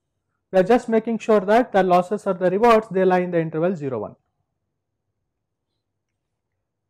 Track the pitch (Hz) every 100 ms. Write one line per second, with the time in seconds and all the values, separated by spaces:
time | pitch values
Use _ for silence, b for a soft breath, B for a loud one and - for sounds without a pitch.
0 | _ _ _ _ _ 185 185 240 233 226
1 | 226 226 - 214 190 226 254 196 185 180
2 | 180 208 202 180 180 190 240 220 220 185
3 | 185 185 180 170 160 156 175 180 139 117
4 | 101 135 _ _ _ _ _ _ _ _
5 | _ _ _ _ _ _ _ _ _ _
6 | _ _ _ _ _ _ _ _